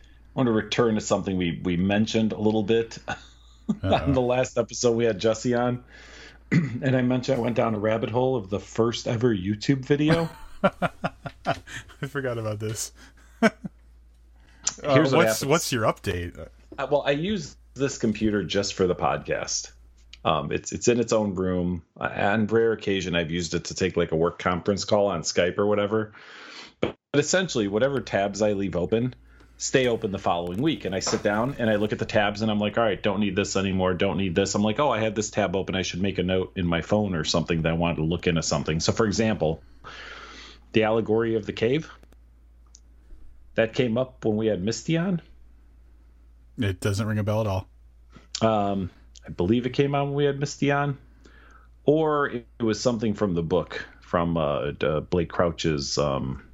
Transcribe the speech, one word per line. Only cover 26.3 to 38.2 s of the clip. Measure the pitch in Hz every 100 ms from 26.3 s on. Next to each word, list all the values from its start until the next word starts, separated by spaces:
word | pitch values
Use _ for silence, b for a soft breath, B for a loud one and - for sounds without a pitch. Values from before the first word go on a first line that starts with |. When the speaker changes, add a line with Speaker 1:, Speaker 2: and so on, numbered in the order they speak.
| B B B B B
Speaker 1:
But | - - _
essentially, | 143 143 185 185 127 101
whatever | 107 135 135
tabs | - 101 101 98
I | 107
leave | 98 98 85
open, | 87 110 127 - b b b -
stay | - 135 123
open | 113 104
the | 95
following | 101 87 87 92
week. | 160 139 92
And | 95
I |
sit | - 107
down | 107 107 123 139
and | 113
I | 104
look | 104
at | 117
the | -
tabs | 110 104 104
and | 110
I'm | 104
like, | 104 117
"All | 113
right, | 92
don't | 107 95
need | 101 92
this | 95 98
anymore. | 98 95 92
Don't | 87 101 90
need | 95
this." | 85 95 104
I'm |
like, | 107 107
"Oh, | 147
I | 110
had | 110
this | 107 104
tab | - 95 95
open. | 90 92
I |
should | 90 87
make | 98 92
a |
note | 90 92 92 95
in | 87
my | 82
phone | - 107 104 85
or | 78
something | 87 80 85
that | 82
I |
wanted | 82 85 80
to | 80
look | 85